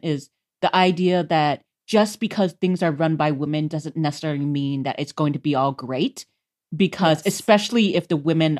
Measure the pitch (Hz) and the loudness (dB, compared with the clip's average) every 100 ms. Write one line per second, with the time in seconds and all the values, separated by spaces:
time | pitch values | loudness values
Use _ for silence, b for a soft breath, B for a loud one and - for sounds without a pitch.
0 | 165 147 - _ _ _ 185 185 185 175 | -4 -6 -6 _ _ _ 0 4 2 2
1 | 180 180 165 160 151 135 _ _ - 214 | 2 2 2 2 2 -2 _ _ 0 2
2 | 214 - 220 - 185 - 185 180 170 147 | 2 -2 -4 0 -2 0 -2 0 0 0
3 | 160 156 151 139 147 156 156 160 151 160 | 0 2 0 0 -2 -2 -2 -4 -6 -4
4 | 151 143 156 147 143 143 139 139 135 - | -4 -2 -4 -4 -2 -2 -2 -2 -4 -6
5 | 139 - 151 139 151 135 139 135 127 131 | -8 -2 -2 0 -2 0 0 -2 -6 -4
6 | 247 - - _ _ _ _ 160 190 - | -4 -4 -16 _ _ _ _ -2 0 2
7 | 170 160 202 196 - 208 208 233 196 170 | 2 2 0 -4 2 2 4 0 2 0
8 | 165 160 147 160 160 | -2 -2 0 2 2